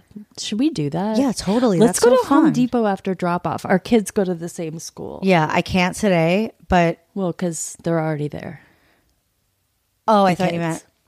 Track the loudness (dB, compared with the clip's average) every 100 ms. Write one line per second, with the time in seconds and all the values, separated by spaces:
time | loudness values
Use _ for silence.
0 | -12 -18 -20 -14 -8 -2 -2 -2 -4 -2
1 | -2 0 -2 -2 -2 0 2 4 4 4
2 | 4 4 4 4 4 2 0 0 0 -2
3 | -4 -4 -2 -2 -4 -6 -2 -2 2 0
4 | 0 -2 -2 -4 -8 -10 -10 -10 -14 -14
5 | -14 -4 2 2 4 0 0 0 0 0
6 | 0 2 2 0 -2 -8 _ 2 2 0
7 | _ -6 -6 -4 -6 -6 -10 -8 -4 -2
8 | -2 -4 -6 -8 -14 -16 _ _ _ _
9 | _ _ _ _ _ _ _ _ _ _
10 | 0 4 4 2 -2 -2 -4 -6 -10 _